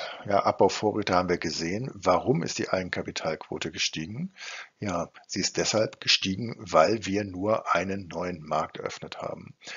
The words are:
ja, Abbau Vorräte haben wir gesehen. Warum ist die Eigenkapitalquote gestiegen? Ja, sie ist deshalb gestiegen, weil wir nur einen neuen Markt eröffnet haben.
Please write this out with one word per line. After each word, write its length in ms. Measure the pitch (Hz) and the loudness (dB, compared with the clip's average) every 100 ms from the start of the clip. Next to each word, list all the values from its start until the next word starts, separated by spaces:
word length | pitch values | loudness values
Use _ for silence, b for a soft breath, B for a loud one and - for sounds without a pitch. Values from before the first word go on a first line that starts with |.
| B B 101 | B B 0
ja, 180 | 98 | 4
Abbau 260 | - - 95 | 4 6 4
Vorräte 460 | - 107 104 101 90 | 4 0 0 2 2
haben 120 | 90 | 4
wir 100 | 87 | 0
gesehen. 540 | 85 78 82 104 131 98 | -2 -4 -2 -4 -6 0
Warum 480 | 92 87 104 156 | 4 4 4 2
ist 160 | - - | 0 -4
die 100 | - | -2
Eigenkapitalquote 1000 | 95 90 - - - 82 78 - - 82 | -2 -2 -4 -6 -4 -4 -4 -6 -6 -6
gestiegen? 640 | 98 - 156 85 117 185 B B B B _ | -4 -4 -4 -6 -6 -8 B B B B _
Ja, 320 | 104 85 82 - - | -4 -2 -4 -10 -8
sie 140 | 101 | -4
ist 160 | 90 - | -2 0
deshalb 420 | 82 110 110 - | 2 2 2 0
gestiegen, 560 | - - 98 98 117 117 | 2 2 2 -2 -4 -8
weil 480 | 107 82 82 113 95 | 4 6 6 4 0
wir 200 | 98 101 | -2 -2
nur 500 | 87 104 110 - 87 | -2 0 2 2 0
einen 320 | 95 98 87 | 0 -4 -6
neuen 340 | 82 90 85 | -6 -4 -6
Markt 360 | 78 76 80 - | -2 -2 -2 -6
eröffnet 400 | - - - - | -8 -8 -10 -8
haben. 400 | - - - - B | -8 -8 -14 -18 B